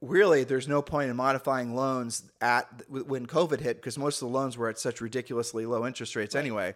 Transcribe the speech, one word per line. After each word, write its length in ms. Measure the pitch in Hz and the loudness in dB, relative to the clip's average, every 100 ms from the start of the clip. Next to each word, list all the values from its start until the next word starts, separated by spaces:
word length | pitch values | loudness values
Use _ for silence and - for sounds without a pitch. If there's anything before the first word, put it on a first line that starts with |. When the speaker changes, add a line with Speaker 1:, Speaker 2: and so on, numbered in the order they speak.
Speaker 1:
really, 440 | 127 175 202 147 | 2 6 8 6
there's 220 | 123 131 131 | 4 0 2
no 140 | 143 | 0
point 300 | 143 147 139 | 0 0 0
in 60 | 123 | 2
modifying 580 | 131 135 139 131 120 | 2 2 0 0 -2
loans 500 | 120 135 131 117 - - _ | -2 0 -2 -4 -8 -10 _
at 380 | 120 120 - 123 - | 2 2 0 -10 -10
w-, 180 | 131 | -10
when 220 | 127 131 120 | -4 -6 0
covid 340 | 160 170 135 | 2 2 2
hit, 220 | 135 113 | -2 -4
'cause 160 | 131 139 | -6 -4
most 240 | 143 - | -2 -2
of 60 | 127 | -2
the 40 | |
loans 240 | 131 135 120 | -2 -2 -2
were 120 | 113 | -4
at 100 | 107 | -2
such 220 | 123 117 | -6 -4
ridiculously 680 | 117 123 120 120 117 113 113 | -6 -6 -4 -4 -2 -4 -2
low 200 | 117 120 | -2 -2
interest 300 | 123 117 117 | -6 -6 -6
rates 180 | 104 | -2
Speaker 2:
Right. 60 | 139 | -2
Speaker 1:
anyway. 340 | 143 107 92 | -2 -2 -4